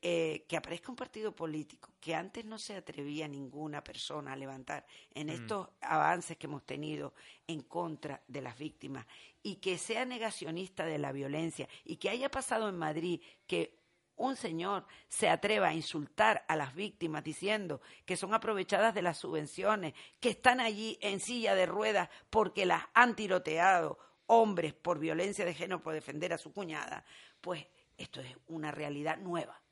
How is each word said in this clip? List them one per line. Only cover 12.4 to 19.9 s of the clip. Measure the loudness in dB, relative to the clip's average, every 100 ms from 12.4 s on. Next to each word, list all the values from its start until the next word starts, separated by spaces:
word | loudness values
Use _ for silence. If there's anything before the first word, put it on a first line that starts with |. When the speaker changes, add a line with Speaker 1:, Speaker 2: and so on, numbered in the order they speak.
| -2 0 0
Speaker 1:
en | -2
Madrid | -2 -2 -2 -4 -6 -20 _
que | -2 -2 _ _ _ _ -4
un | -2 -2
señor | -4 -2 -2 -2 -4 -20 _
se | 2 4
atreva | 4 4 4 4
a |
insultar | 2 -4 -6 -6 4 6 6 2
a | 0
las | 0 -4
víctimas | -8 -4 -4 -4
diciendo | -6 -6 -2 -2 -2 -6 -8 -20 -6
que | -4
son | 0
aprovechadas | 0 0 -2 2 4 4
de | 4
las | 0 0
subvenciones, | -4 -4 -4 -2 2 2 0